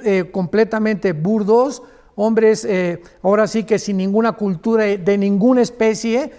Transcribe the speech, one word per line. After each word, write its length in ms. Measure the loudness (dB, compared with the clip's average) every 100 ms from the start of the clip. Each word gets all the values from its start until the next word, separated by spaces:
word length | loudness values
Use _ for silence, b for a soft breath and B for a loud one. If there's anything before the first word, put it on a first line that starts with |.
eh, 260 | 0 0 -2
completamente 800 | -4 -2 0 0 0 -2 -2 -2
burdos, 720 | -2 0 0 2 2 2 -4 B B B -4
hombres, 460 | 0 2 2 2
eh, 380 | 0 -2 -2 -6 B B
ahora 240 | 0 2 0
sí 180 | -2
que 140 | -2 -2
sin 200 | -2 -4
ninguna 340 | 0 0 0
cultura 520 | -2 -4 -4 0 0
de 340 | 0 0 0 0
ninguna 420 | 0 2 4 4
especie, 720 | 2 0 0 0 -2 -2 -4